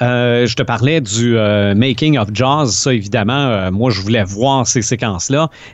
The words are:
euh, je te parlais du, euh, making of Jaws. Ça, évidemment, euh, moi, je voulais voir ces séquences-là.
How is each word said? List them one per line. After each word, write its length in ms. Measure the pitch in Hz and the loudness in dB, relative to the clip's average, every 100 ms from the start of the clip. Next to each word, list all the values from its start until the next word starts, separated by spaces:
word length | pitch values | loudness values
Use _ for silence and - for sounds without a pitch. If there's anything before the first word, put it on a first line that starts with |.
euh, 440 | 123 123 120 120 120 | 0 2 2 2 0
je 80 | 117 | 0
te 60 | |
parlais 380 | 123 117 127 160 | -2 0 0 0
du, 380 | 110 107 120 113 | -2 -2 0 2
euh, 360 | 104 104 101 | 2 2 2
making 440 | 101 131 123 156 143 | 2 2 0 2 2
of 100 | 104 | 0
Jaws. 340 | 104 131 151 135 | 0 0 2 0
Ça, 260 | - 139 | 0 0
évidemment, 400 | 120 101 117 104 139 139 | -2 0 -2 0 0 0
euh, 240 | 104 92 | 0 -2
moi, 200 | 98 123 | 0 0
je 100 | 98 | -2
voulais 240 | 98 113 | 0 0
voir 420 | 95 98 135 135 120 | -2 -2 0 0 0
ces 160 | 127 | -2
séquences-là. 680 | 101 117 117 90 - 139 160 - - | -2 -2 -4 -4 -2 -2 -2 -6 -18